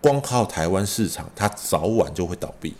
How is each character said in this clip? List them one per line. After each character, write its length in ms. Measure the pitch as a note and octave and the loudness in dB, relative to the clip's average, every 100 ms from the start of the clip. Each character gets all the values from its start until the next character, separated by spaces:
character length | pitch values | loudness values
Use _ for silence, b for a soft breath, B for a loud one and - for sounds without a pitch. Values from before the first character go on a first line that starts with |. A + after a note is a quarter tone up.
光 180 | D3 C#3 | 4 4
靠 240 | - B2 | 2 0
台 240 | G#2+ - E2 | 0 0 0
湾 180 | F#2+ G2+ | 2 0
市 220 | - F#2+ | 0 -2
场， 220 | - D#2+ - | -2 -12 -2
它 120 | G#2 | -2
早 360 | - - E2 E2+ | -2 -2 0 2
晚 280 | A2+ F2+ | 2 2
就 120 | D#2 E2+ | 0 -4
会 100 | F2+ | -4
倒 180 | - - | -8 -8
闭。 100 | E2 - | -10 -10